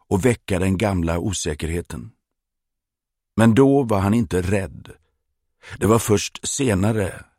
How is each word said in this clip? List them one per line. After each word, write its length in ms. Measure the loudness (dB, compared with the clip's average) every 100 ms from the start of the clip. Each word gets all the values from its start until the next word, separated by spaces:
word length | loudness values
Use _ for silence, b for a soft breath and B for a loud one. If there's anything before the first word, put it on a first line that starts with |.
| -2
och 160 | 0
väcka 340 | 2 0 -2 -2
den 200 | 0 0
gamla 400 | 0 0 -2 -2
osäkerheten. 920 | -4 -4 -6 -6 -6 -6 -8 -12 -14 _ _ _ _ _ _ _ _ _ _ _ _ 2
Men 180 | 4
då 280 | 6 6 4
var 160 | 0 0
han 160 | 2
inte 280 | 0 0 -2
rädd. 480 | -2 -2 -4 -12 -20 -20 _ _ _ _ _ _ B -2
Det 80 | 2
var 120 | 2
först 500 | 4 0 0 -8 -8
senare 760 | -2 0 2 0 0 -4 -8 -18